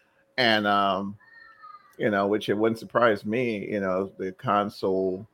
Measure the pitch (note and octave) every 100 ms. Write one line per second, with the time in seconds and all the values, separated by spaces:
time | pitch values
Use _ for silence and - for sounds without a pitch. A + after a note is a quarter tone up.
0 | _ _ _ - A#2+ G#2+ G#2 G2+ G2 F#2+
1 | G2 G#2 - - - - - - _ -
2 | B2+ G2+ G2+ G#2 G#2+ G#2 A2+ A2 G2+ A#2
3 | A#2 G2+ G#2+ A2+ B2 G#2+ F#2+ G#2 F#2+ F#2
4 | G2 - F#2+ F#2 B2 G2+ G2+ - G2+ F#2
5 | F#2+ F#2 A2+